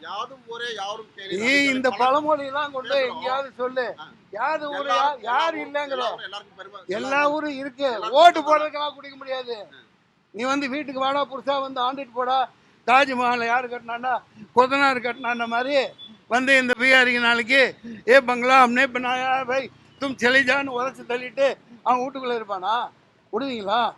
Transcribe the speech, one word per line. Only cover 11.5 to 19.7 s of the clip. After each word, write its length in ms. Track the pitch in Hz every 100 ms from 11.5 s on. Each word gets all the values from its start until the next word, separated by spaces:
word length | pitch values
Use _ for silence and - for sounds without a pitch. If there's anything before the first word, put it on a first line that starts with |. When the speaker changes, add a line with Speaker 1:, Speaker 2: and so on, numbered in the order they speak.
| 277 269
Speaker 2:
வந்து 140 | 262 247
ஆண்டுட்டு 280 | 269 254 233
போடா. 200 | 247 262 254 _ _ _ -
தாஜ்மஹாலை 580 | 262 277 254 247 240 233
யாரு 200 | 240 247
கட்டினாண்டா? 420 | 240 233 233 254 233 - - 214 -
கொத்தனார் 460 | 254 277 277 254 240
கட்டினாண்ட 420 | 240 254 240 233 233
மாதிரி 220 | 254 285 220 - - 220 _
வந்து 180 | 233 262 269
இந்த 100 | 254 240
பீகாரிக்கு 460 | 254 262 247 240 240
நாளைக்கு, 340 | 233 226 269 240 156 233 220 180
"ஏ 60 | 262 247
பங்களா, 300 | 247 247 262 247
அம்னே 200 | 247 269
பனாயா 380 | 240 247 254 262 262 247
பை, 120 | 269 247